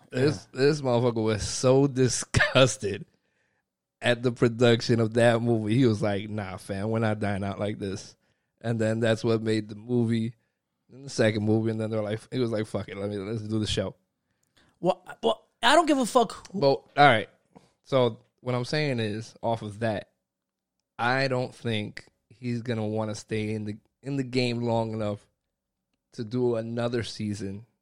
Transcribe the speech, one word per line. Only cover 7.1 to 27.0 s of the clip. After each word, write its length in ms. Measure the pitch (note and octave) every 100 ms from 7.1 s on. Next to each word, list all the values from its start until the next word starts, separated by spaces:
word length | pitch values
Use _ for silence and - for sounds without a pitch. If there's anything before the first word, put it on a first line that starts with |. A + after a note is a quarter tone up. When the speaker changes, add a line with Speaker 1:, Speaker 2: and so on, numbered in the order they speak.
| G#2+
Speaker 1:
dying 240 | G#2 G2
out 160 | G2+ G2
like 200 | G#2 G2
this." 360 | G2 F#2 - _ _ _ _ _
And 180 | A2+ A#2
then 200 | A2 A2+
that's 220 | A#2 A2 A#2
what 160 | A2+
made 260 | A2 A2 G#2+
the 80 | G#2
movie, 580 | A#2 B2 A2+ A#2 A2+ - _ _ _ _ _
and 100 | B2
the 60 | C#3
second 340 | - A2 G#2+
movie, 280 | G#2+ A2 A2
and 100 | A2
then 80 | A2
they're 120 | A2
like, 200 | G#2 A2 -
he 80 | C3
was 120 | A#2
like, 140 | A2 G#2+
"Fuck 200 | G2+ F#2+
it, 80 | G2+
let 120 | G2+
me, 80 | G#2
let's 240 | F#2+ A2+
do 180 | G#2+ A2
the 80 | G#2
show." 260 | - F#2+ - _ _ _ _ _ _ _ _
Speaker 2:
Well, 240 | F3 - - -
well, 220 | A3+ - _ _
I 140 | A#3 D#4
don't 100 | D#4
give 100 | C4+
a 80 | A#3
fuck 420 | B3 A#3 - -
who 60 | G3
Speaker 1:
But, 60 | C#3
all 160 | C3+ - C#3
right. 300 | C#3+ A2 - _ _ - _ _
So 360 | - C3+ A#2+ A2+ _ _
what 160 | B2 B2
I'm 80 | B2
saying 340 | D3+ D3 A#2+
is, 340 | A2 G#2+ A2 -
off 220 | A2+ A2+
of 160 | G#2+ G2+
that, 300 | A2+ G2+ - _ _ _ _ _ _ _ _ -
I 300 | A#2+ C3+ C3+
don't 260 | B2 B2+
think 520 | - A#2+ G#2+ G#2 - - _ _
he's 320 | - B2 A#2+
gonna 240 | A#2 A2 G#2+
wanna 280 | G#2+ G#2+ G#2+
stay 380 | - A2 G#2+
in 120 | A2 G#2+
the, 100 | G#2+ _ _
in 140 | C3 C#3
the 60 |
game 380 | B2+ B2+ B2 A#2+
long 320 | A#2+ A2+ A2+
enough 260 | A2 G#2 G2+ _ _ _ _ _ _ _ _ _
to 100 | -
do 320 | A2 B2 B2 A2+
another 480 | A2+ A#2+ A#2+ A#2+